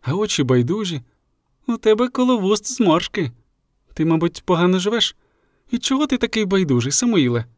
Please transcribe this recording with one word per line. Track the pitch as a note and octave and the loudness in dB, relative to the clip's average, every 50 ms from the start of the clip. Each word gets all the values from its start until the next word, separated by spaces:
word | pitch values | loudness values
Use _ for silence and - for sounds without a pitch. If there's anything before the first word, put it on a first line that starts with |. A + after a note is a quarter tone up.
а | _ - C#3 | _ -4 -2
очі | F#3+ G#3+ G#3 - - C#3+ | -2 -2 -2 -2 -2 0
байдужі. | B2 C3 B2 B2 B2+ F3 G#3+ G#3+ F#3 E3+ C#3 A#2 _ _ _ _ _ _ _ _ _ _ _ _ - | 2 2 2 2 0 -2 -4 -4 -6 -8 -10 -12 _ _ _ _ _ _ _ _ _ _ _ _ -6
У | A#3 A3 | -6 -2
тебе | - G#3+ G#3+ G#3+ B3 B3+ | 2 2 2 2 2 -2
коло | _ - B3+ B3 B3+ A3+ | _ 0 2 2 2 2
вуст | F#3+ F#3+ G#3 G#3 - - - - | 2 0 0 0 -2 -6 -2 0
зморшки. | A#3 F#3 D#3 E3+ - - - - E3+ B2 - _ _ _ _ _ _ _ _ _ _ _ - | 2 4 4 2 0 -2 -4 -4 -6 -6 -8 _ _ _ _ _ _ _ _ _ _ _ -6
Ти, | - D#3+ | -4 0
мабуть, | E3 E3 D#3+ E3 E3+ - - _ | 0 2 2 0 -2 -4 -6 _
погано | - F#3 E3 F3 F3+ F#3 F#3 | -2 0 2 2 2 2 0
живеш? | F3+ G#3 A3+ A#3 G#3 - - _ _ _ _ _ _ _ _ _ _ _ | 0 -2 -2 -2 -2 -4 -4 _ _ _ _ _ _ _ _ _ _ _
І | - A#3 | -6 -6
чого | - - C4+ C4 D4+ C#4+ | -2 -2 0 0 0 0
ти | C4+ B3 | -2 -2
такий | - A3+ - A3+ G#3+ | -2 -2 -2 -2 -2
байдужий, | F#3 G3 G3 F#3 D3 C3+ B2 A2+ C3+ | 0 0 -2 0 0 0 0 0 -2
Самуїле? | - - B3 A#3+ A3+ F#3 C3+ B2 A#2+ A#2+ A#2 - _ | -2 -2 0 2 2 2 2 2 0 -2 -4 -8 _